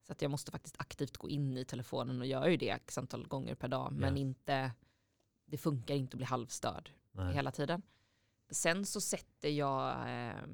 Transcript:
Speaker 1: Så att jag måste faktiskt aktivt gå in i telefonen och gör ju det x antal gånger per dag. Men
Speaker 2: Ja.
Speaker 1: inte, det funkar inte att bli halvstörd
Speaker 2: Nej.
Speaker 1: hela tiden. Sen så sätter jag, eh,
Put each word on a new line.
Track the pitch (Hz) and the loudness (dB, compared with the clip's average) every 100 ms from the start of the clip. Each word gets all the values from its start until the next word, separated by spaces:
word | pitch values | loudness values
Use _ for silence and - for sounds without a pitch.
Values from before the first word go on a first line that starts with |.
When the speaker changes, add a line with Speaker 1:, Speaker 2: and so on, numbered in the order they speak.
| - | -12
Speaker 1:
Så | |
att | - | -2
jag | 147 | 0
måste | 143 - | 0 -4
faktiskt | - - - | -10 -10 -10
aktivt | - - 135 - | -8 -2 -4 -2
gå | 143 | -2
in | 147 139 127 | 2 2 0
i | 127 | -4
telefonen | 123 - 127 123 127 | -6 -2 -2 0 0
och | 131 | 0
gör | 131 160 | 4 6
ju | 220 | 6
det | 110 | 4
x | 123 - - | 0 -2 -4
antal | 131 117 - | -4 -6 -4
gånger | 135 120 131 | -4 -4 -4
per | 127 | -2
dag. | 131 135 | 0 0
Men | 139 135 139 | 2 2 4
Speaker 2:
Ja. | |
Speaker 1:
inte, | 135 131 - 135 131 - - _ _ _ _ _ - | 0 -2 0 2 0 -4 -16 _ _ _ _ _ -8
det | 147 | -2
funkar | 170 135 113 143 | 2 0 0 0
inte | 127 127 | 0 -4
att | |
bli | 123 | 0
halvstörd | 127 117 - 113 80 - - _ | 0 0 -2 -2 -4 -10 -20 _
Speaker 2:
Nej. | 98 92 | -2 0
Speaker 1:
hela | 143 139 | 2 0
tiden. | 143 139 175 - _ _ _ _ _ _ | 0 0 -2 -4 _ _ _ _ _ _
Sen | - 165 185 202 | 2 4 4 0
så | 170 | -2
sätter | - 190 - _ 151 | 0 -2 -6 _ 0
jag, | 147 139 135 131 127 120 | 2 2 2 0 0 -2
eh, | 120 117 - - | -4 -4 -6 -8